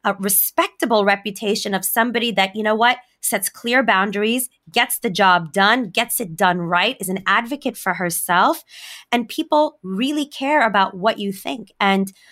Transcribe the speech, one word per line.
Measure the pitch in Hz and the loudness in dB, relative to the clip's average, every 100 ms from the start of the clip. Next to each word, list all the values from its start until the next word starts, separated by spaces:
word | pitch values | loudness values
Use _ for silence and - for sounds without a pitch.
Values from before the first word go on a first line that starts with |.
uh, | 208 196 | -4 -2
respectable | 196 - - - 381 - 262 220 202 | -2 0 0 0 -2 -2 0 2 4
reputation | 196 208 202 208 214 208 190 | 2 -2 -6 -2 -2 -2 -4
of | - | -2
somebody | 233 240 233 233 | 0 0 0 -2
that, | 196 190 208 | 0 -2 0
you | |
know | 214 | 0
what, | 214 233 247 - _ | 2 2 0 -6 _
sets | - 202 - | -4 -4 -4
clear | - 233 254 | -6 -2 0
boundaries, | 233 190 202 202 214 247 - _ _ | 4 2 2 0 0 -2 -4 _ _
gets | 233 240 - | 0 0 -2
the | 233 | -4
job | 180 190 175 160 | 2 4 4 2
done, | 196 202 240 208 | 2 4 2 0
gets | 220 233 - | -4 -4 -4
it | 196 160 | -6 0
done | 185 180 | 2 2
right, | 170 175 208 262 | 0 0 0 -2
is | 190 | -6
an | 190 190 | -4 0
advocate | 202 233 285 262 247 | 0 0 -4 -6 -4
for | 196 | -4
herself. | 175 180 - - 175 233 330 - - - - - | -2 -4 -4 0 2 2 0 -6 -20 -20 -18 -4
And | 240 233 | -4 -2
people | - 320 302 302 - | -6 0 2 2 -2
really | 185 190 262 302 285 | -8 -4 -2 -2 -6
care | - 269 302 226 | -6 0 2 2
about | 202 190 185 | 2 0 0
what | 214 214 | -2 -2
you | 202 | -4
think. | 190 - 254 196 - | -6 -8 -10 -10 -2
And | 196 196 196 - _ | 2 2 0 -6 _